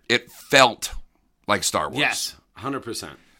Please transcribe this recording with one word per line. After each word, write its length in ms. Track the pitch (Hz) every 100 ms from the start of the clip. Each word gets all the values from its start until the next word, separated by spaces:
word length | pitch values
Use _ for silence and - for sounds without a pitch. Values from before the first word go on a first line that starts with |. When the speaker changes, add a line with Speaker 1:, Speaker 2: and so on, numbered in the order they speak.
| -
Speaker 1:
it 200 | 120 -
felt 640 | - - 139 123 104 - - - _ _ _ -
like 160 | 101
Star 240 | - 95 76
Wars. 100 | 131
Speaker 2:
Yes, 360 | 135 104 - - _ -
hundred 240 | 127 135
percent. 360 | 120 107 80 67 _